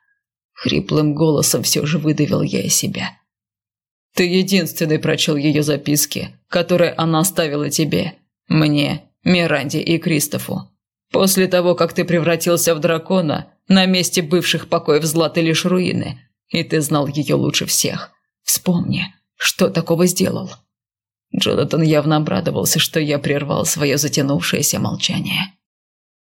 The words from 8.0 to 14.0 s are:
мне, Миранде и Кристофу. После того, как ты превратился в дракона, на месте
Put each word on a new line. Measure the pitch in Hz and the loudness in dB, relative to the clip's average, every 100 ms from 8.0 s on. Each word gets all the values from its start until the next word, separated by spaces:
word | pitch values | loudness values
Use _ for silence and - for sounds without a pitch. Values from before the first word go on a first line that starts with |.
| 165 - _ _ - | -4 -8 _ _ -2
мне, | 156 156 147 143 151 - _ | 2 4 2 0 -4 -10 _
Миранде | - 180 165 147 139 156 | 2 2 2 0 -2 -2
и | - 165 | 0 0
Кристофу. | 170 156 - - - - - _ _ _ _ | 0 0 -2 -4 -6 -8 -10 _ _ _ _
После | - 190 190 185 | 2 2 2 2
того, | 180 180 | 2 2
как | 170 165 | 2 0
ты | - | 0
превратился | 170 170 160 165 175 170 165 | 0 0 2 0 2 2 2
в | 160 | 0
дракона, | 165 165 160 190 160 131 - _ - | 0 -2 0 0 0 -2 -6 _ 2
на | 190 185 | 4 4
месте | 185 | 2